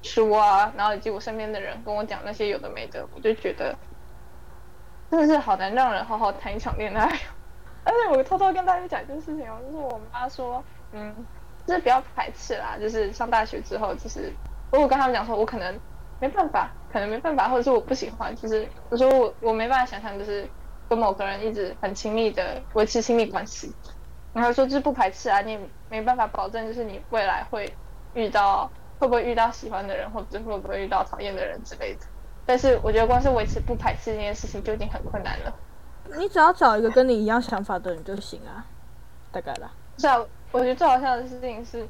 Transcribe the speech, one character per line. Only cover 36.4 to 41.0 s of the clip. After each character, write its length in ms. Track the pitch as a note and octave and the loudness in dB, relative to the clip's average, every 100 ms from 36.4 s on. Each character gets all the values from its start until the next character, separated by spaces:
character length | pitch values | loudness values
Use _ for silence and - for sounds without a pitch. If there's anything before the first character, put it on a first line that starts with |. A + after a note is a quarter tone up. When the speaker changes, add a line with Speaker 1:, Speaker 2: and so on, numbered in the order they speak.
| D#4+ | 8
Speaker 2:
找 260 | F4+ C#4 G#3+ | 10 6 8
一 40 | |
个 80 | A3+ | 6
跟 160 | B3 B3+ | 6 6
你 60 | |
一 120 | A3+ G#3+ | 4 4
样 160 | A#3 | 2
想 220 | A#3+ G3+ | 2 -4
法 160 | G3+ F#3 | -2 -2
的 140 | F#3 | -2
人 100 | E3 | -6
就 120 | E3 G3+ | -6 -8
行 220 | - - - | -8 -12 -12
啊， 180 | G3 - - - - - - - | -14 -14 -16 -16 -16 -16 -16 -10
大 80 | F#3+ | -8
概 120 | F3 A#2+ | -6 -8
啦。 160 | - - - - | -10 -14 -14 2
Speaker 1:
是 80 | C#4+ | 4
啊， 140 | B3 A3 - - | 4 2 -10 -2
我 80 | B3 | 2
觉 80 | B3+ | 2
得 80 | B3+ | 4
最 100 | E4 | 6
好 140 | |
笑 160 | B3+ | 6